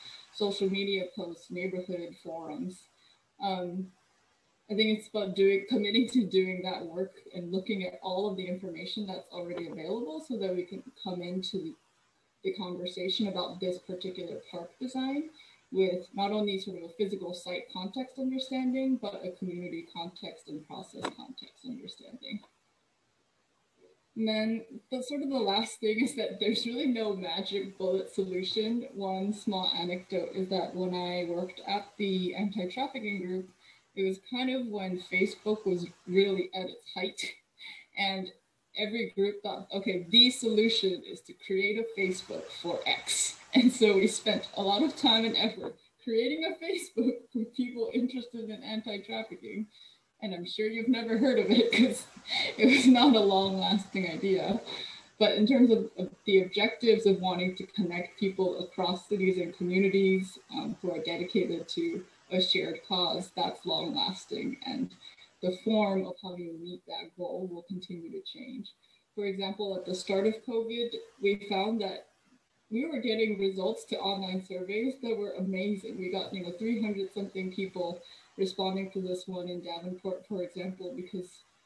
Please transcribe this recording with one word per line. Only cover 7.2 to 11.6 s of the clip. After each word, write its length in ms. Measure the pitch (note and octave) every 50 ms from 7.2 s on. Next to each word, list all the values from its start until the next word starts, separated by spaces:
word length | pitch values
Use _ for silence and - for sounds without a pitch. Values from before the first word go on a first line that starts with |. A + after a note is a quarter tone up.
| - - -
and 160 | F3+ F3 E3+
looking 340 | F#3 F#3+ F#3+ - G#3 F#3+ F3+
at 140 | F3+ - -
all 280 | - F#3+ F#3 F#3 G#3 G#3
of 60 | F#3+
the 100 | F#3+ F3+
information 600 | F3 F3+ F#3 G3 F3 E3 D#3+ - - - A3 G#3
that's 200 | F#3+ F3+ - - -
already 360 | F3 F3 F3 F3 F3 F3 E3+ D3+
available 540 | - D#3+ D#3 F3 G#3 A#3 A#3+ D#4 D#4 D#4+ -
so 100 | - A#3+ G#3
that 160 | G3 F#3 F3+
we 100 | F3+ F3+
can 180 | - G3 F#3 - - - -
come 200 | - - F3+ F3
into 520 | F3 F3 F3+ F#3+ F#3+ G3+ - F3